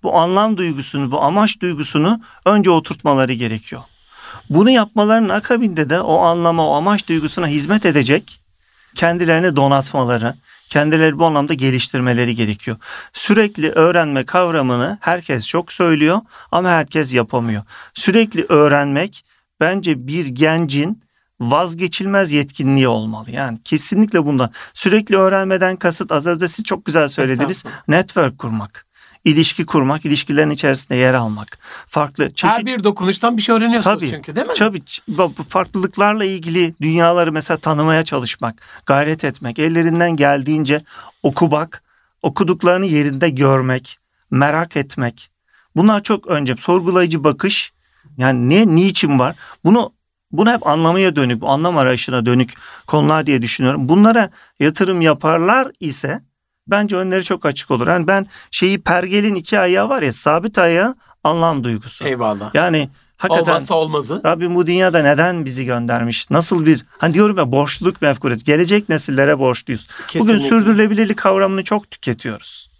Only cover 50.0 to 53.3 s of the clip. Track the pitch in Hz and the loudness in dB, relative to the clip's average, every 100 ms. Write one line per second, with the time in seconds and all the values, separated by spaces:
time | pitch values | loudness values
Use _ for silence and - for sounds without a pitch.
50 | _ _ _ 147 220 240 151 151 165 180 | _ _ _ 0 2 2 0 2 2 2
51 | 190 147 127 117 117 139 170 165 127 127 | 2 2 0 -2 0 0 0 2 0 0
52 | - 127 117 123 120 - - - - 151 | -2 -2 2 2 0 -4 -20 -20 -2 0
53 | 147 156 151 | 2 0 0